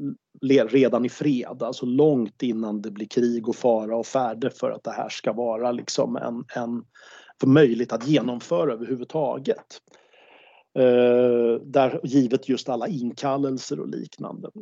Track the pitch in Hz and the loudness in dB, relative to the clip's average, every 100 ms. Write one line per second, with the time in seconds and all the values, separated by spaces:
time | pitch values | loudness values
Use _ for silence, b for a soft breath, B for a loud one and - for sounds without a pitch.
0 | 143 - _ _ 135 135 110 135 123 117 | -10 -10 _ _ 2 4 4 4 4 2
1 | 123 - 151 127 - 127 120 131 127 131 | -2 -2 0 0 -2 -8 -8 -6 -2 4
2 | 156 135 104 - 127 113 110 107 107 101 | 4 4 0 -4 -4 -2 -4 -6 -8 -10
3 | 107 - 120 120 113 113 123 113 107 117 | -4 0 2 0 -4 0 2 2 0 -4
4 | 113 131 120 113 127 - 123 113 117 107 | -2 -2 -2 -4 -6 -4 -6 -6 -8 -8
5 | 113 - - 110 120 113 120 120 - - | -8 -6 -6 -2 -2 -2 -2 -4 -4 -2
6 | 120 120 123 117 120 127 117 120 - B | -2 -2 -6 -8 -8 -8 -6 -6 -10 B
7 | B B B B 135 139 139 113 120 113 | B B B B 4 6 6 4 -2 -4
8 | 127 143 120 120 - 170 160 113 117 127 | 0 0 0 -4 -4 -2 0 -2 -6 -8
9 | 123 160 135 131 135 - - - _ b | -6 -4 -4 -4 -4 -4 -8 -20 _ b
10 | b b b b b b b - 127 123 | b b b b b b b 2 4 6
11 | 123 123 123 120 117 117 147 135 127 143 | 6 6 4 4 2 0 0 2 2 0
12 | - 139 123 127 - 123 - 120 127 147 | 0 2 4 2 0 -4 -2 -6 -4 -4
13 | 120 - 143 135 139 131 - - - - | -6 -4 -4 -2 -2 -4 -6 -8 -6 -8
14 | - - - - - 214 | -10 -12 -12 -12 -14 -14